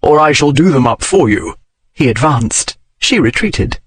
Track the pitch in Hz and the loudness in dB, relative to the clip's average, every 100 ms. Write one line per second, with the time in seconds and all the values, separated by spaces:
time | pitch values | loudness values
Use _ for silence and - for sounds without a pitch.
0 | - 151 151 143 147 139 180 139 120 113 | 2 2 2 2 0 2 2 2 0 -2
1 | - 190 127 101 - - _ _ _ - | -2 0 2 0 -4 -14 _ _ _ -2
2 | 143 110 151 127 113 - - - _ _ | -2 2 0 0 -2 -4 -8 -12 _ _
3 | - 233 120 - 214 - 151 - | -2 0 0 0 -4 -2 -4 -6